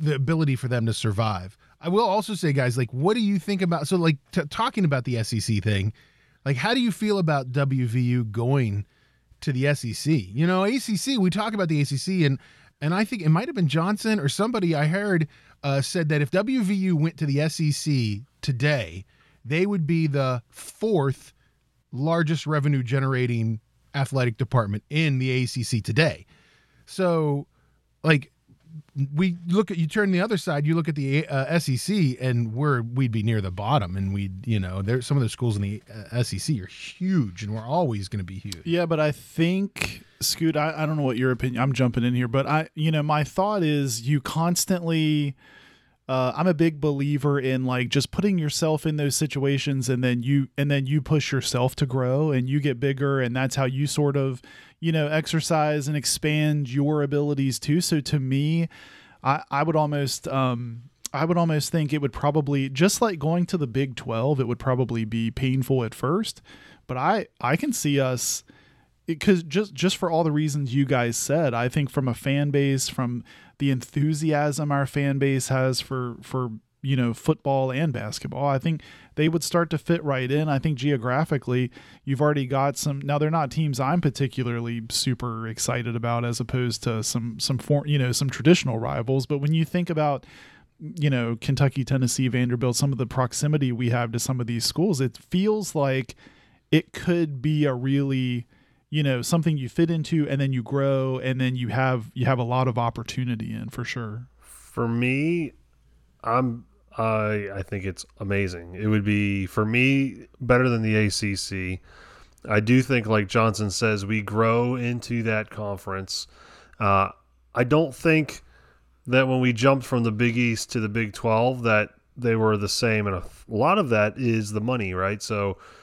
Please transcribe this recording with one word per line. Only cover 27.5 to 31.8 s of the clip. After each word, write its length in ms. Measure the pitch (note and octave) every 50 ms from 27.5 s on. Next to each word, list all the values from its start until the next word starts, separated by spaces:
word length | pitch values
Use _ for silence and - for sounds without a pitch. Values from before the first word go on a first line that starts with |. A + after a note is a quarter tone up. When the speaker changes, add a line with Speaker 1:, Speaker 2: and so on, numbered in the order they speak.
| _ _ _ _ _ _ _ _ _ _
Speaker 1:
like, 300 | - D#3 D#3+ C#3 - - _ _ _ _ - _ _ - D#3+ D#3 - _ - C#3+ C#3 C#3 C#3+
we 220 | D3+ F#3+ F#3+ F3 F3 E3+
look 240 | E3+ E3+ G#3 G#3+ -
at, 80 | G3 E3
you 80 | E3
turn 240 | D3+ - A3 G#3 G3
the 100 | F#3 F3
other 160 | F#3 A3+ A3
side, 300 | E3 - F#3+ D3+ D3 D3
you 80 | D3+ E3
look 140 | E3+ D#3 E3
at 60 | D3+
the, 320 | D3 C#3 C3+ C3+ D3+ D#3+
uh, 200 | - C#3+ C3+ C3+ C3
S 200 | D#3+ E3+ E3 -
E 80 | B2+
C, 420 | A#2